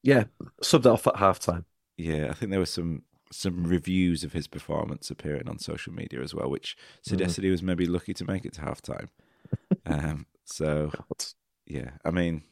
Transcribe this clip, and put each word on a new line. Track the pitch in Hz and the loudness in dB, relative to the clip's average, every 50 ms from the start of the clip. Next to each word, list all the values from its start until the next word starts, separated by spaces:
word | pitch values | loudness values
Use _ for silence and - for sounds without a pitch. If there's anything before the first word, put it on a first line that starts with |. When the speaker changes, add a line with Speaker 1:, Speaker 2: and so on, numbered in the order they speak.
| - | 6
Speaker 1:
Yeah, | 127 135 127 104 - _ _ - - _ - - | 6 6 6 6 2 _ _ -16 -16 _ -6 2
subbed | - - 156 120 | 6 6 8 8
it | 127 | 8
off | 113 120 - 139 | 6 8 4 2
at | - | 2
halftime. | - 101 95 92 - - - 85 85 82 _ _ _ _ _ _ - | 6 4 4 4 4 0 -2 -2 -2 -6 _ _ _ _ _ _ -6
Speaker 2:
Yeah, | 82 80 78 76 76 67 | -2 -2 0 0 0 -2
I | 71 | -4
think | - 120 101 | -4 -4 -2
there | 98 98 | 0 0
were | 90 | 0
some, | - - - 85 85 80 - _ _ _ _ _ _ | 0 -2 -4 -4 -4 -4 -6 _ _ _ _ _ _
some | - - - 95 87 87 85 | -14 -4 -4 -4 -2 0 0
reviews | 85 90 87 78 - 92 92 92 87 85 76 85 | 2 2 2 2 2 2 4 4 4 2 0 -2
of | 76 - | -4 -6
his | 82 73 - | -6 -6 -6
performance | - - - - 76 76 76 78 78 - - - | -12 -14 -6 -4 -2 -2 -2 -4 -6 -10 -10 -12
appearing | - - - 76 73 69 - - | -12 -8 -6 -6 -6 -4 -6 -8
on | 76 - | -8 -8
social | - - 78 - - - 85 | -8 -8 -8 -8 -8 -10 -10
media | - - - - 62 | -10 -10 -8 -6 -8
as | 64 76 - | -8 -6 -6
well, | - - 65 | -4 -4 -2
which | 69 - - - - _ - - - _ _ - | -4 -4 -6 -10 -12 _ -18 -20 -20 _ _ -4
Speaker 1:
Mm-hmm. | - 92 95 90 | -2 0 0 0
Speaker 2:
suggested | 85 92 98 | 0 2 2
he | 95 | 2
was | 95 85 87 | 2 2 2
maybe | 92 90 82 90 | 0 2 2 2
lucky | 85 87 87 - - 95 | 2 2 -2 -2 -4 -8
to | - 90 | -6 -4
make | 92 98 92 - | -4 -4 -4 -4
it | - - | -8 -10
to | 90 | -8
halftime. | 76 - - - _ - - - - - _ _ _ _ _ _ _ - | -6 -6 -8 -8 _ -10 -8 -8 -10 -14 _ _ _ _ _ _ _ -6
Speaker 1:
<laughs> | - - _ _ 190 - _ | -6 -6 _ _ -2 -2 _
Speaker 2:
Um, | 82 78 73 71 78 78 73 71 _ _ _ _ | -4 -2 -2 -2 -2 -4 -6 -10 _ _ _ _
so, | - - - 80 76 73 76 76 76 - | -16 -8 -4 -2 0 0 0 -2 -2 -6
Speaker 1:
God. | - - _ - _ - - - _ _ _ _ _ _ | -10 -10 _ -8 _ -8 -12 -12 _ _ _ _ _ _
Speaker 2:
yeah, | _ 73 69 60 64 69 78 _ | _ -10 -8 -8 -10 -14 -6 _
I | - | 0
mean | 85 90 87 85 82 78 76 _ | 0 2 2 0 -2 -4 -8 _